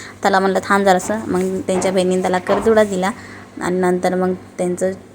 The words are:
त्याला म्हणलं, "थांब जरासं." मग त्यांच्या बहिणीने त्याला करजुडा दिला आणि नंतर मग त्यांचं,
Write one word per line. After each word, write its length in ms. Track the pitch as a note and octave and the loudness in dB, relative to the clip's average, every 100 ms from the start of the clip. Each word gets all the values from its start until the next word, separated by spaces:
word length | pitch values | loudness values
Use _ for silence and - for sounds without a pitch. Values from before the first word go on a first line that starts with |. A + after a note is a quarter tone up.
| - - | -18 -4
त्याला 180 | G3+ F#3+ | 2 2
म्हणलं, 200 | F#3+ F#3 | 2 0
"थांब 220 | - G3+ G3 | 2 2 4
जरासं." 320 | F3+ F3+ G#3+ A3 | 2 2 -6 -2
मग 340 | F3+ F#3 F#3+ F#3+ | -2 -2 -4 -2
त्यांच्या 240 | F#3 F#3+ | -2 0
बहिणीने 300 | F#3+ F#3 F#3 | 0 2 2
त्याला 180 | F#3 F#3 | 0 -2
करजुडा 440 | F#3 G3+ A3 G#3+ | 0 0 4 4
दिला 280 | G#3 F#3 F#3 - - - - - | 4 2 -2 -4 -14 -18 -18 -8
आणि 180 | E3+ F3+ | -4 0
नंतर 360 | F3+ F3+ F#3 F#3 | 2 2 0 0
मग 180 | F#3 F#3 - - | 0 -2 -8 -6
त्यांचं, 340 | F3+ F3 F#3 F#3+ - | -4 -2 -2 -4 -14